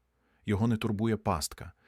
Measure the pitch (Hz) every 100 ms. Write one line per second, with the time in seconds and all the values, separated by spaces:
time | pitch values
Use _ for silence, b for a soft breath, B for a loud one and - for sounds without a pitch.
0 | _ _ _ _ - 101 117 110 110 101
1 | 113 107 107 82 - - - -